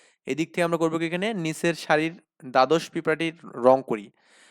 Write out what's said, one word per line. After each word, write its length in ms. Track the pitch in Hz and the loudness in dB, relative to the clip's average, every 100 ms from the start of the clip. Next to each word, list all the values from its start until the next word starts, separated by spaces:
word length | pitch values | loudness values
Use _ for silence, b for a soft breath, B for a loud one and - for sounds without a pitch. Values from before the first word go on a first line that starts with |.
| b b - | b b -8
এদিক 220 | 135 165 | -4 -4
থেকে 140 | 180 | -2
আমরা 140 | 170 165 | -2 0
করবো 220 | 165 160 | 0 -2
কি 60 | 165 | -4
এখানে, 280 | 180 214 | -4 -4
নিচের 400 | 202 160 156 170 | -4 -6 -2 -2
সারির 400 | 165 - 156 160 185 _ _ 131 | -2 0 0 0 -6 _ _ -2
দ্বাদশ 440 | 131 131 165 - | 2 4 2 0
পিঁপড়াটির 460 | 165 160 156 165 165 | -6 -2 -2 -4 -8
রং 400 | - - 123 135 131 | -14 2 4 4 2
করি। 220 | 110 107 b b b b | -8 -8 b b b b